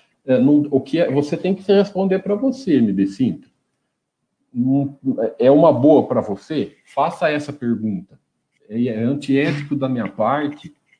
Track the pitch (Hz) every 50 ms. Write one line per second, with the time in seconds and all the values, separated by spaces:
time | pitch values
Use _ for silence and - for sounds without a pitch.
0 | _ _ _ _ _ 135 127 127 127 143 147 147 143 143 139 131 135 - - 165
1 | 170 - 135 143 147 147 170 160 - 185 196 - - - 196 202 196 196 - 185
2 | 196 196 185 180 - 190 208 208 262 269 262 - - 190 151 127 117 104 92 98
3 | 98 98 - - 131 107 85 - - _ _ _ _ _ _ _ _ _ _ _
4 | _ _ _ _ _ _ _ _ _ _ - 123 123 131 135 139 139 139 143 -
5 | - 131 120 107 113 - - - - 131 139 147 170 160 135 120 127 147 151 131
6 | - - 127 120 101 - 101 101 - - 156 143 101 - - _ _ _ - 135
7 | 143 170 170 - 180 156 151 147 147 - - - 123 120 117 101 110 107 98 87
8 | 90 - - _ _ _ _ _ _ _ _ _ _ _ 104 117 120 - 110 110
9 | 113 123 143 143 - - 135 135 147 170 143 147 - - 147 131 131 131 127 120
10 | 107 98 - - 107 113 135 147 147 143 - - - - - _ _ _ _ _